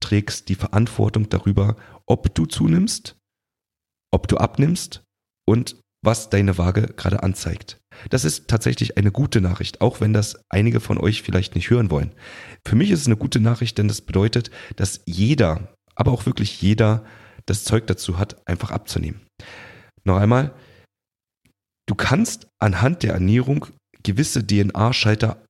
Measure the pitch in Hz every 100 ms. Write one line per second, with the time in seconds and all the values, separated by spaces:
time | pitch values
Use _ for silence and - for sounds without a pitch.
0 | - 104 104 - - 95 - 101 117 -
1 | 104 107 107 90 - 98 101 110 - -
2 | - - - - 160 - 160 170 208 -
3 | - - _ _ _ _ _ _ _ _
4 | _ 92 - - 117 - 143 175 - -
5 | - _ _ _ - 113 123 - _ _
6 | 110 117 - 101 98 90 87 92 110 -
7 | 92 95 95 92 80 82 - - _ -
8 | - 131 80 - - 110 - - 110 -
9 | 101 98 107 110 90 90 95 - 113 -
10 | 107 107 104 - _ 98 110 117 - -
11 | 95 107 - 92 92 90 - 123 107 76
12 | 76 - - - - - - 110 202 175
13 | 139 107 - 123 110 117 113 - 104 104
14 | - 95 107 120 - - - - 98 -
15 | - 87 107 147 95 80 95 _ _ -
16 | 131 123 - - 104 - 92 107 107 110
17 | - - - - - 101 - 113 113 95
18 | - 87 - - - 87 - - - -
19 | - - - - - - - - - _
20 | 98 92 104 123 143 - - _ _ _
21 | _ _ _ _ _ _ _ _ - 98
22 | - 185 233 - - _ 104 87 123 175
23 | 107 85 92 117 127 147 - - _ _
24 | - 98 113 127 101 104 101 - 110 131
25 | 107 107 110 - _